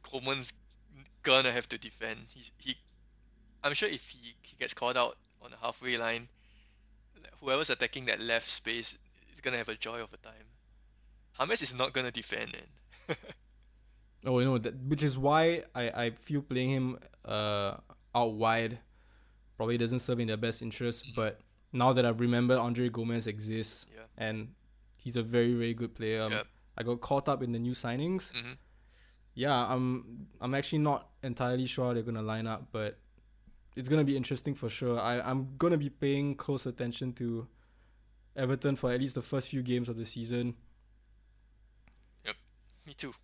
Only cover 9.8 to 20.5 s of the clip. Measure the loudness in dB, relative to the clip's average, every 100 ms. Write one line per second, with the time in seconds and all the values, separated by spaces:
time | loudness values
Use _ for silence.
9.8 | -6 -8 -10 -14 -20 -20 -20 -20 _ -20
10.8 | -20 _ -20 -20 _ -4 -2 0 -2 -2
11.8 | -2 0 -4 -6 -6 -6 -6 -12 -16 -20
12.8 | -20 -18 -8 -8 -8 -20 _ -20 -20 -20
13.8 | -20 -20 -20 _ 0 2 4 2 0 -6
14.8 | -2 0 2 2 4 6 4 2 -4 -4
15.8 | -2 0 -2 -4 -2 -2 0 0 2 2
16.8 | 0 -4 -14 -18 -4 0 2 2 0 -4
17.8 | -14 -20 _ 2 2 4 4 4 2 -4
18.8 | -14 -20 -20 -20 -20 _ -20 -4 0 2
19.8 | 2 2 0 0 0 0 -2